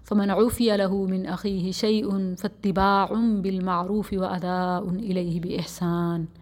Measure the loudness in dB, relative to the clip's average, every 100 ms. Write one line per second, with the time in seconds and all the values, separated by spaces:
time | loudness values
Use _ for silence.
0 | -2 0 2 4 2 4 2 4 2 0
1 | 0 -2 -2 -4 -4 -2 -2 -2 0 2
2 | 0 -2 -2 -4 -6 -4 -2 2 4 4
3 | 2 2 2 2 0 -2 0 0 0 -2
4 | -2 -2 -2 -2 -2 0 0 0 -2 -4
5 | -2 -2 -2 -2 -4 -4 -6 -4 -2 0
6 | 0 -2 -4 -10